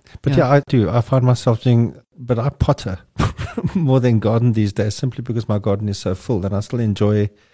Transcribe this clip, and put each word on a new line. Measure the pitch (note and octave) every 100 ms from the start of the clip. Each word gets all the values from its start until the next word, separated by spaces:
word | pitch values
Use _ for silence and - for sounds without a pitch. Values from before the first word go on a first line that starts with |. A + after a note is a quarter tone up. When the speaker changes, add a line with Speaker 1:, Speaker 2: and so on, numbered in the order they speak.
| _ -
Speaker 1:
But | C#3
Speaker 2:
Yeah. | C3+
Speaker 1:
yeah, | B2+
I | C#3+ -
do. | B2+ F#2
I | A#2+
find | - C3 B2
myself | B2 B2+ A2
doing, | B2+ A#2+ A#2 - _ -
but | A#2+ A2+
I | C3+
potter | - - - - F#2 - -
<laughs> | - - - - F3
more | F#3+ C#3+ C3
than | B2 A2
garden | G#2 A2+ A#2+
these | A2 G2+
days | G2+ G#2
simply | - B2+ -
because | A#2+ A#2 A2
my | G#2
garden | G2+ G2+ G#2
is | G2
so | -
full, | F#2+ - G#2+ F#2+
and |
I | G2+
still | - A#2+
enjoy | A2 F#2+ G#2 G#2+ G#2 - _